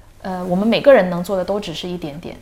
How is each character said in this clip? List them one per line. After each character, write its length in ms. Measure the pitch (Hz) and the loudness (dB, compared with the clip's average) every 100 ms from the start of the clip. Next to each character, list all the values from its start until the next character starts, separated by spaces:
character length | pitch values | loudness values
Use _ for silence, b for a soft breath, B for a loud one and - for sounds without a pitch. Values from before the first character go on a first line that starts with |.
| b - | b -14
呃， 220 | 196 185 | -10 -8
我 120 | 180 180 | -2 0
们 100 | 220 | 2
每 140 | 190 | 4
个 120 | 277 | 6
人 160 | 254 180 | 6 6
能 140 | 175 | -2
做 120 | 180 196 | -4 -4
的 80 | |
都 140 | 180 208 | -2 -4
只 140 | 190 | -6
是 160 | 151 180 | -10 -8
一 80 | 175 | -8
点 220 | 156 151 | -10 -12
点， 160 | - - | -14 -16